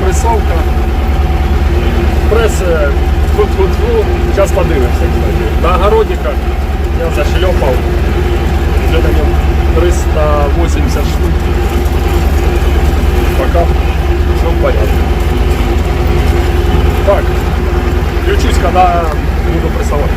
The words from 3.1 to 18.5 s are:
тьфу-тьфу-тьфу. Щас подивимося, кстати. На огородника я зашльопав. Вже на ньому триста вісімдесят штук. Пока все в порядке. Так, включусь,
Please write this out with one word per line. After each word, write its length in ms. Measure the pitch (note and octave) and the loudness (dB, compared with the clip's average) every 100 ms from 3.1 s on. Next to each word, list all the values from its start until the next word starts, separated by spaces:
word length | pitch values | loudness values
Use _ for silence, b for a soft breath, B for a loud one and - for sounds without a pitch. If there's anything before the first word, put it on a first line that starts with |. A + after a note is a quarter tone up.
| - - - | 0 0 0
тьфу-тьфу-тьфу. 720 | G#3 - F#3 - - A3+ F#3+ - - | 0 0 0 0 0 0 0 -2 0
Щас 180 | - G3 | -2 -2
подивимося, 400 | F#3+ F3 - - | -2 0 0 0
кстати. 720 | - - - - - - - | 0 0 0 0 -2 -2 -2
На 60 | E3 F#3 | 0 0
огородника 540 | G3+ A3 G#3+ - D3+ C#3+ - - - - - - | 2 2 0 -2 -2 -4 -4 -4 -4 -2 -2 -2
я 240 | E3 E3 | -2 -2
зашльопав. 520 | G3 - F3+ F3 D3+ B2 - - - - - - - - - - - | 0 0 2 2 0 0 0 0 0 0 0 0 0 0 0 0 2
Вже 80 | - | 2
на 120 | E3 E3 | 2 2
ньому 180 | - - - - - D#3 | 2 0 0 0 2 2
триста 680 | F3 E3 E3 D#3 D3+ D3 C#3+ - | 2 0 0 0 0 0 0 0
вісімдесят 460 | D#3+ D3+ D3+ - | 0 0 0 0
штук. 300 | D3 - - - - - - - - - - - - - - - - - - - - - - D#2 | -2 0 0 0 -2 -2 -2 0 -2 0 0 0 0 2 0 0 0 2 2 2 2 2 0 0
Пока 220 | - E2+ | 0 0
все 920 | - - - - - - - - E3+ | 0 0 0 -2 -2 0 0 0 0
в 120 | E3+ | 0
порядке. 400 | C#3+ B2 - - - - - - - - - - - - - - - - - - - - D#3 D#3 F#3 | 0 0 0 0 0 0 0 0 0 0 0 0 0 0 0 0 2 2 2 0 0 2 2 2 2
Так, 180 | G3 - - - - - - - - - - | 0 0 -2 -2 -2 -2 -2 0 -2 -2 -2
включусь, 340 | - - - | 0 0 2